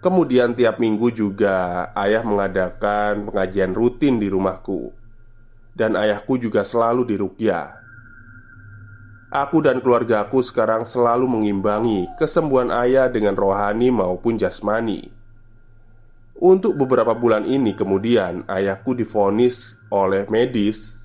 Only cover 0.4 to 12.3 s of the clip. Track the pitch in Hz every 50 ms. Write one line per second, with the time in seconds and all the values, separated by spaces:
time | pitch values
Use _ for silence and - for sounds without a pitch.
0.4 | 123 117 120 120 123 113 107 - 120 113 107 104 113 120 113 110 107 101 95 101
1.4 | 110 101 95 92 92 90 87 90 87 - - 104 101 101 107 110 104 113 104 101
2.4 | 98 95 90 95 92 90 - - - 104 104 104 104 104 104 104 104 107 - 101
3.4 | 95 92 95 101 95 92 92 110 113 123 123 120 156 143 127 113 104 101 95 95
4.4 | 95 95 92 - - - 95 80 60 - - - - - - - - - - -
5.4 | - - - - - - - - 110 113 107 90 104 107 104 104 - - 135 123
6.4 | 120 113 104 110 98 - - 117 117 117 120 127 123 120 104 95 101 92 - -
7.4 | 110 107 92 85 73 - - - - - - - - - - - - - - -
8.4 | - - - - - - - - - - - - - - - - - - - 139
9.4 | 139 143 - 160 151 143 127 127 123 131 120 117 120 113 113 107 101 101 131 131
10.4 | 123 - - - 113 110 113 113 117 113 - 123 120 117 117 123 131 127 123 110
11.4 | 107 104 104 98 92 107 104 107 113 120 110 95 90 87 - - 160 147